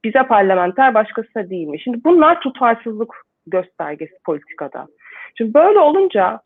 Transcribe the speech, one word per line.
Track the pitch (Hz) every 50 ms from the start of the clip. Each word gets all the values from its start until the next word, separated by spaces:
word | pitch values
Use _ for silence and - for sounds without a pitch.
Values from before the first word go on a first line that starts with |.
| -
bize | 226 208 269
parlamenter, | 254 262 233 208 196 190 190 185 180 180 185 - 269 262 233
başkasına | 214 220 - - 233 226 _ _ 226 196 175
değil | 190 180 160
mi? | 151 143 160
Şimdi | - 254 240 233 -
bunlar | 311 359 339 302 311 349 339
tutarsızlık | - 277 262 - 262 233 226 233 - 226 220 214 226 226 - - _ _ _ _ _
göstergesi | 165 185 185 180 _ _ - 165 147 151 151 160 151 _ _ _
politikada. | - 156 147 _ _ - - 147 - - - 139 _ _ _ _ - - - - - _ -
Şimdi | 226 220 220
böyle | 294 330 392 415 403
olunca | 320 294 302 381 392 359 - 208 185 185 - 220 _